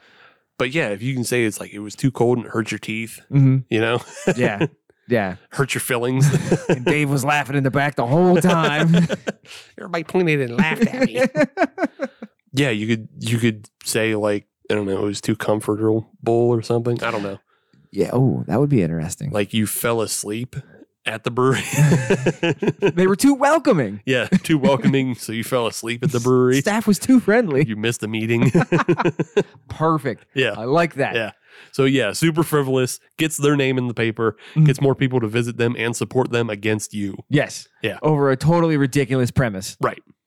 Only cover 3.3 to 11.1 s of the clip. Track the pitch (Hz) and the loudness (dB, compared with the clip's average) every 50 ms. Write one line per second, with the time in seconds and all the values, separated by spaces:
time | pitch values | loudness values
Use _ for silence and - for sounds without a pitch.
3.3 | - 139 135 135 131 131 127 - 113 107 113 113 123 120 - - - - - 196 | 2 4 4 4 4 2 -2 0 0 0 2 2 0 -2 -4 -8 -14 -6 -4 -2
4.3 | - - 123 117 104 101 165 - _ _ _ _ _ _ _ - 120 110 98 92 | -2 0 -2 -2 0 -2 -4 -4 _ _ _ _ _ _ _ -2 -2 0 0 -2
5.3 | 90 - _ _ - - 135 - - 120 - - 127 117 120 127 131 131 143 143 | -6 -10 _ _ -4 -4 -4 -2 -2 -6 -4 -2 -2 -2 0 0 2 4 4 4
6.3 | 131 156 - - 185 180 - - 160 127 120 175 147 151 151 135 143 135 123 147 | 2 0 0 0 -2 -2 0 -2 -2 0 0 0 0 0 0 0 0 0 0 0
7.3 | 147 147 135 120 139 143 135 131 - 143 139 147 - - 117 120 143 170 180 180 | 0 0 0 -2 -2 0 0 0 0 0 -2 0 -2 -2 -2 2 4 4 6 6
8.3 | 180 165 160 185 175 165 160 151 147 151 165 165 170 170 170 - 214 - - - | 6 6 4 4 4 4 2 0 2 2 2 4 4 4 4 2 -2 -6 -6 -10
9.3 | - _ _ - - - - _ - - - 190 175 170 156 - - 185 180 160 | -10 _ _ -20 -20 -20 -20 _ -18 -16 -12 -6 -6 -6 -6 -2 0 0 2 2
10.3 | 151 143 131 120 120 - 170 160 - - 233 - - 254 262 - | 2 2 0 -2 0 0 2 2 2 2 0 0 2 0 -2 0